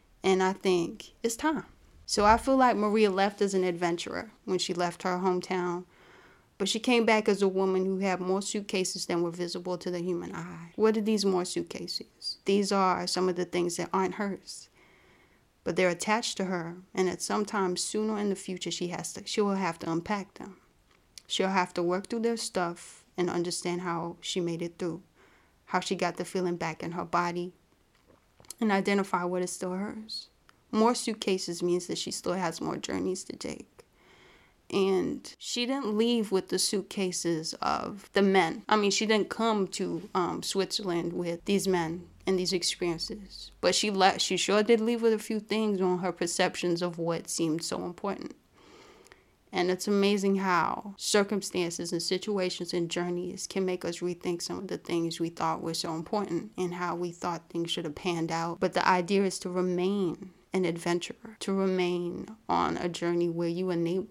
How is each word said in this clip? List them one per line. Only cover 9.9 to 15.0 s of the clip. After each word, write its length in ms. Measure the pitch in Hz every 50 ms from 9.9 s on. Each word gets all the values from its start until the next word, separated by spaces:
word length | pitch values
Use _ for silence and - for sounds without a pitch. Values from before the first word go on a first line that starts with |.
| 180 175
human 340 | 170 185 175 175 175 - 160
eye. 380 | 165 170 180 170 165 170 - -
What 220 | - 214 220 220
are 40 | 226
these 220 | 202 220 220 202 196
more 220 | 196 185 180 180
suitcases? 920 | - - 175 170 - - - 175 180 - - - - _ - - - - - -
These 300 | 196 196 202 196 190 202
are 340 | 196 190 185 180 180 180
some 220 | 175 - 180 185 185
of 80 | 175
the 80 | 180 180
things 320 | 175 - 180 175 175 170
that 120 | - 170 - -
aren't 220 | 190 190 180 185
hers, 520 | - 208 202 185 - - - - - - _ _ _ - _ _ _